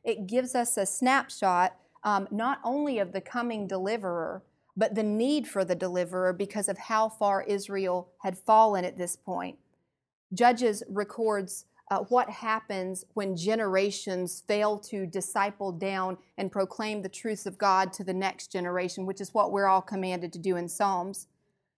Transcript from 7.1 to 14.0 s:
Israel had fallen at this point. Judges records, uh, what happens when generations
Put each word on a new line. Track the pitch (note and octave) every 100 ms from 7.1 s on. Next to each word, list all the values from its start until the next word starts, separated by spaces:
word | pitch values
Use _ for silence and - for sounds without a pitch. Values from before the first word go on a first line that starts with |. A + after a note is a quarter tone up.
| - G3+ G3
Israel | - G3+ G3 G3 F#3 F3+ F3+ _
had | G3 F#3
fallen | - A3 A3 G3
at | F3+ -
this | F3
point. | - - F3+ F3+ - _ _ _ _ _ _ _
Judges | F#3 A#3+ A#3+ A#3+ G3+ -
records, | G3 G#3 - A3 G#3 F#3 - - _ -
uh, | G3 G3+
what | B3 A3+
happens | G#3 A3+ A3 - F#3+ F#3 F#3 -
when | G#3+ G3 F3
generations | F3+ A3+ G#3 F#3+ G3+ G3+